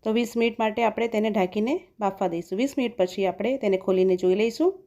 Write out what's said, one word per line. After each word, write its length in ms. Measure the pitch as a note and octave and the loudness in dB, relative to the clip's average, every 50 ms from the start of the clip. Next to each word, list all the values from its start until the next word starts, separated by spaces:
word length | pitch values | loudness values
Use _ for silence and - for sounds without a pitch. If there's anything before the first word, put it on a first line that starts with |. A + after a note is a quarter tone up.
| _ | _
તો 120 | A3 A3 | 0 0
વીસ 140 | A#3 A#3+ A3+ - | 2 0 0 0
મિનિટ 260 | A#3 A3+ A#3 A3+ - A3+ | 0 0 0 0 0 -2
માટે 180 | A3 G#3+ A#3+ A#3 | -2 0 0 0
આપણે 240 | G#3+ G#3+ - A#3 | 0 0 0 -4
તેને 220 | A3+ A3+ G#3+ G#3+ A3 | -2 0 0 0 0
ઢાંકીને 460 | G3+ G#3+ F#3 F#3 - G#3 G#3+ A#3+ D4+ F#4+ - _ _ _ | 0 0 0 0 0 -2 0 0 -2 -2 -4 _ _ _
બાફવા 320 | G#3+ G3 G3 - G3+ F3+ E3+ | -4 -4 -2 0 -4 -2 -2
દઈશું. 240 | E3+ E3+ - F#3+ | -4 -6 -6 -2
વીસ 200 | F#3+ B3 C#4 - | -2 -2 -2 0
મિનિટ 200 | - B3 A#3 A#3 | -2 -4 -4 0
પછી 280 | - F#3 F3+ - - F#3+ | 0 -2 -2 0 -2 -2
આપણે 280 | F#3 F3 - G3+ A#3 C4 | -2 -2 -2 -2 -2 -2
તેને 200 | C4+ - G#3 G3 | 0 0 0 0
ખોલીને 380 | F#3 F#3+ - F#3+ F#3 F#3 F#3+ F#3 | 0 0 0 2 4 4 4 2
જોઈ 240 | F#3 F#3 F3+ F#3 G#3 | 2 2 2 2 2
લઈશું 320 | A3 A#3 A3 - D#4 F4+ F#4+ - - | 2 -2 0 2 0 0 0 -2 -14